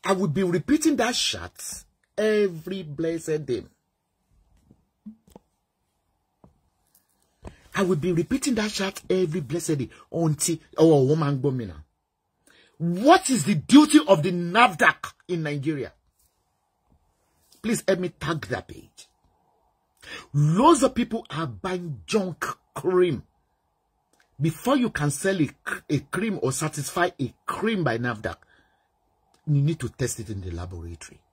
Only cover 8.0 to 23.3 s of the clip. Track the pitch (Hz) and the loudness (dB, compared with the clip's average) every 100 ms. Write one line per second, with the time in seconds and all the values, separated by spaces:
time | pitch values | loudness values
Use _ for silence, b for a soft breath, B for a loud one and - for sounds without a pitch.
8 | 170 170 170 269 294 220 214 - 196 - | 0 -2 0 -2 -2 -2 -2 -2 -6 -6
9 | - 185 180 165 127 170 - 147 117 B | -2 0 0 -2 -6 -6 -4 -4 -4 B
10 | B - 165 151 - 160 _ - 160 147 | B -2 0 0 -2 -4 _ 4 6 8
11 | 131 156 143 139 139 131 107 76 - _ | 6 2 0 0 -2 -4 -8 -14 -20 _
12 | _ _ _ _ _ b b b 170 175 | _ _ _ _ _ b b b -4 2
13 | 262 359 - 247 139 180 - 269 302 302 | 6 6 6 -2 0 -2 8 8 8 4
14 | 302 196 160 175 175 196 240 165 180 - | 6 4 4 -2 0 4 4 4 2 2
15 | - - - 175 156 147 135 147 117 _ | -10 -16 -8 -4 -4 -4 -4 -4 -8 _
16 | _ _ _ _ _ _ _ _ _ _ | _ _ _ _ _ _ _ _ _ _
17 | _ _ _ _ _ _ 220 226 - 190 | _ _ _ _ _ _ -4 -2 0 -2
18 | 180 - 143 165 - 101 - 82 - - | -2 -6 -6 -4 -4 -8 -8 -20 -20 -20
19 | - _ _ _ _ _ _ _ _ _ | -20 _ _ _ _ _ _ _ _ _
20 | B B B 143 151 175 285 311 - - | B B B 2 2 6 6 6 4 0
21 | 240 220 - 147 160 104 190 185 175 123 | -4 -6 -8 -8 -8 -8 -8 -6 -8 -12
22 | 82 214 185 156 - - _ - 180 185 | -4 -2 -2 -6 -10 -10 _ -6 0 2
23 | 180 120 - | 2 0 -8